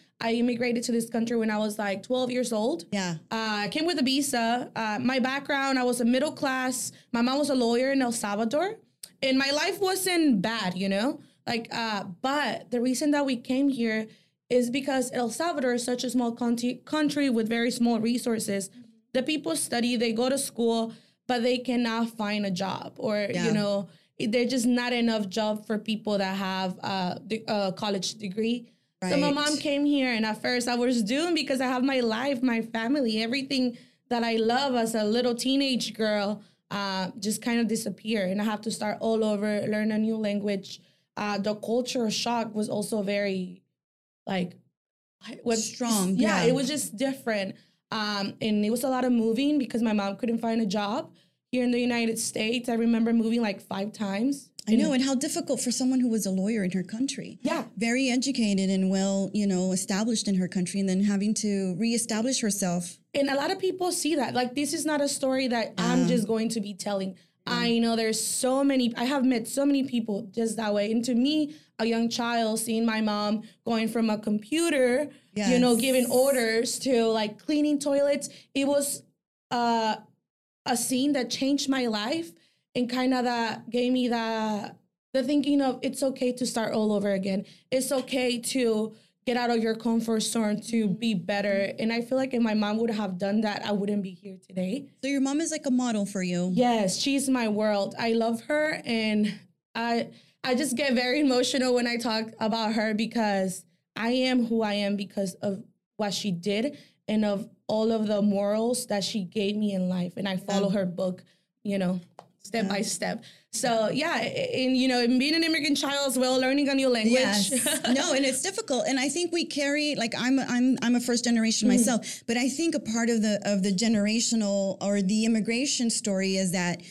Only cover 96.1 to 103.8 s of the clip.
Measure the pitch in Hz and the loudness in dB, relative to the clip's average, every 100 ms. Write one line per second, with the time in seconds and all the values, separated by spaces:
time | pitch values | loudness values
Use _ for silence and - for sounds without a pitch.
96.1 | 196 180 175 180 180 240 220 190 - 277 | -2 -2 0 0 2 4 4 2 0 0
97.1 | 277 269 254 226 208 214 202 202 233 233 | 0 2 0 0 0 0 0 -2 -2 0
98.1 | 226 226 233 - 302 302 320 277 226 214 | 2 2 0 0 0 0 -2 -2 -2 2
99.1 | 214 208 - - _ _ 226 233 233 233 | 2 2 -2 -12 _ _ -6 -2 -2 -2
100.1 | - _ _ - 254 294 247 285 247 247 | -10 _ _ 0 0 0 0 2 2 2
101.1 | 294 294 247 254 277 254 247 240 240 240 | 2 4 4 2 2 2 2 2 -2 -2
102.1 | 220 220 - 220 226 214 226 220 214 226 | -2 -4 -4 -2 0 0 0 0 0 0
103.1 | 233 214 196 190 180 - _ | 0 2 2 0 -4 -12 _